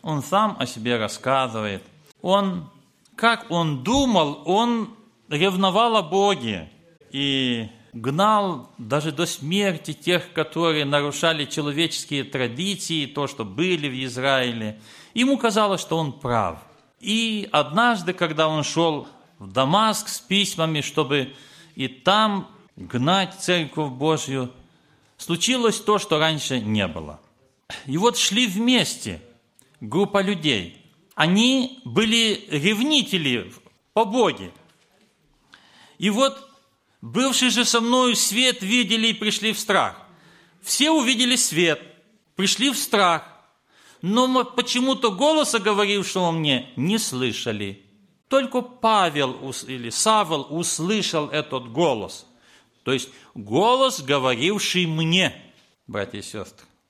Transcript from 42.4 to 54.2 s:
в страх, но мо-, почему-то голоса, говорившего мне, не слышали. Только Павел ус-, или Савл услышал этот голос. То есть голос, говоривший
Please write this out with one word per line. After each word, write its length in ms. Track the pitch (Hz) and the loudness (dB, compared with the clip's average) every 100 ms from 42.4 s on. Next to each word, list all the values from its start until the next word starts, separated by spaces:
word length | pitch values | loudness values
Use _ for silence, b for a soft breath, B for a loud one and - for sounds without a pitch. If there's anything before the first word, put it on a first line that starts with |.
| 190 - 269 | -2 2 0
в 80 | 254 | -2
страх, 460 | - 214 185 160 - - _ _ _ b b b | 0 2 4 2 -4 -20 _ _ _ b b b
но 240 | 170 220 254 | -2 2 4
мо-, 160 | 262 | 2
почему-то 680 | 247 - 240 247 262 269 233 | 0 -2 -2 0 0 2 0
голоса, 480 | 185 294 311 285 226 | 2 4 4 2 0
говорившего 680 | 196 202 202 202 180 185 175 | 0 2 2 0 -2 0 0
мне, 380 | 165 151 127 - - | 0 0 0 -2 -4
не 240 | 147 214 | 0 0
слышали. 840 | - 127 127 104 - 107 101 98 _ _ _ _ _ | -2 -2 -2 -2 -6 -4 -6 -10 _ _ _ _ _
Только 340 | 269 254 254 | -2 0 -4
Павел 760 | 247 - 226 214 175 147 135 123 | -6 -2 2 4 2 2 -2 -4
ус-, 220 | 135 127 | -10 -10
или 260 | 131 131 117 | -10 -10 -8
Савл 560 | - 220 220 175 156 135 | -2 2 2 2 -2 -4
услышал 800 | 156 170 - 170 214 208 165 147 | -4 -4 -4 0 0 0 -2 -2
этот 420 | 151 147 131 120 | -4 -4 -8 -6
голос. 560 | 120 170 117 90 - - b b b b _ | 2 2 2 -4 -12 -20 b b b b _
То 80 | - | -4
есть 180 | 131 - B B | -4 -4 B B
голос, 680 | - 101 123 214 254 262 - | -18 -2 2 4 4 2 0
говоривший 840 | 135 139 | 0 2